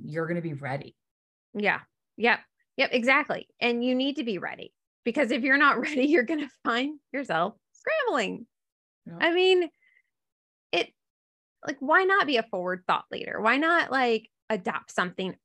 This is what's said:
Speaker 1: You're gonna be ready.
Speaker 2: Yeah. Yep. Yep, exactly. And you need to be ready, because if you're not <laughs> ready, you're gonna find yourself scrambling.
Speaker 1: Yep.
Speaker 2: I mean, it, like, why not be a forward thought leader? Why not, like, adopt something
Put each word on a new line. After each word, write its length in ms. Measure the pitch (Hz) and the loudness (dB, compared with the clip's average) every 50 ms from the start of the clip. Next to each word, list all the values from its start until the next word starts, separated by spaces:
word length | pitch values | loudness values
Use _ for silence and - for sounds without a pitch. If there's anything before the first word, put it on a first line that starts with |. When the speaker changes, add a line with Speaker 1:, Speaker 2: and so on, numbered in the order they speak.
| - | -12
Speaker 1:
You're 240 | 156 151 165 165 160 | -8 -6 -4 -4 -2
gonna 120 | 175 175 | -2 -4
be 120 | 160 165 151 | -4 -6 -6
ready. 420 | 135 139 127 131 143 - - - _ _ _ _ _ _ _ _ _ _ _ - | -8 -6 -6 -6 -6 -8 -12 -18 _ _ _ _ _ _ _ _ _ _ _ -6
Speaker 2:
Yeah. 240 | 208 208 190 165 - - - _ _ _ _ _ - | -2 0 0 0 -2 -4 -10 _ _ _ _ _ -2
Yep. 240 | 202 240 214 - - _ _ _ _ _ _ - | 0 2 2 0 -2 _ _ _ _ _ _ -2
Yep, 100 | 269 - - | 0 0 0
exactly. 540 | 254 226 247 269 285 294 277 180 - - - _ _ | 0 2 2 2 2 2 0 -4 -6 -8 -12 _ _
And 240 | - 240 240 233 240 | -2 0 0 0 0
you 80 | 254 254 | 0 0
need 220 | 254 262 277 277 | 0 0 -2 -2
to 80 | 294 262 | -4 -4
be 140 | 233 202 170 | -6 -6 -6
ready, 340 | - - - - - - - _ _ _ _ _ - | -6 -8 -10 -12 -14 -18 -20 _ _ _ _ _ -4
because 240 | 240 226 - 285 220 | -2 0 0 0 2
if 120 | 277 269 233 | 0 0 2
you're 140 | 285 262 277 | 2 4 6
not 220 | 302 285 233 - | 6 6 4 4
<laughs> 20 | |
ready, 240 | 277 311 302 262 254 | 0 -2 0 2 4
you're 180 | 294 294 349 240 | 4 4 4 4
gonna 260 | 220 330 302 285 254 - _ - | 2 0 -4 -4 -6 -10 _ -4
find 360 | 247 233 240 262 285 311 285 _ _ | -2 -2 0 -2 -4 -6 -10 _ _
yourself 420 | - 269 277 - 170 160 170 196 - _ _ _ _ | -8 -6 -4 -2 0 0 0 0 -2 _ _ _ _
scrambling. 720 | _ - - 622 640 554 480 370 277 208 185 185 202 233 - _ _ _ _ _ _ _ _ _ _ _ | _ -6 -2 -2 0 0 0 0 0 -2 -2 -6 -8 -12 -18 _ _ _ _ _ _ _ _ _ _ _
Speaker 1:
Yep. 120 | - 170 170 | -16 -6 -2
Speaker 2:
I 120 | 233 330 339 | 0 0 2
mean, 360 | 359 370 370 381 359 349 302 - _ _ _ _ _ _ _ _ _ _ _ _ _ _ _ _ _ _ _ | 4 4 4 4 4 2 0 -4 _ _ _ _ _ _ _ _ _ _ _ _ _ _ _ _ _ _ _
it, 200 | - 170 165 - _ _ _ _ _ _ _ _ _ _ _ _ _ _ - - | -2 -2 -2 -4 _ _ _ _ _ _ _ _ _ _ _ _ _ _ -10 -10
like, 100 | 302 - | -8 -6
why 240 | 269 269 311 359 381 | 0 2 4 4 4
not 200 | 370 392 403 - | 4 2 2 2
be 120 | 277 285 226 | 2 0 0
a 60 | 220 | -2
forward 400 | - - 185 180 180 180 185 - - | -2 -4 -6 -4 -4 -6 -4 -2 -2
thought 180 | 175 - - _ | -2 -2 -4 _
leader? 280 | - - - - - - | -12 -12 -10 -8 -6 -2
Why 160 | 202 220 240 269 | 2 2 2 2
not, 340 | 311 320 349 339 302 - | 2 2 2 2 0 0
like, 380 | 247 269 262 240 226 220 220 - _ _ _ - | 0 0 2 2 0 -2 -4 -8 _ _ _ -4
adopt 420 | 220 202 180 220 - - - - | -4 -4 -4 -4 -6 -6 -8 -8
something 440 | - - 185 180 175 - 190 185 - - _ | -4 -4 -4 -4 -4 -6 -6 -8 -8 -8 _